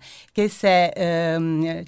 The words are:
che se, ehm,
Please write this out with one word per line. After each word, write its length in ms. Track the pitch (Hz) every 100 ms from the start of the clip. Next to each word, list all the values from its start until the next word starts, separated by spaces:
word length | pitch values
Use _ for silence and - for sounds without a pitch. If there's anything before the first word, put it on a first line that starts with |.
| - - -
che 160 | - 208
se, 420 | - 202 180 175
ehm, 920 | - 170 165 165 165 165 156 160 165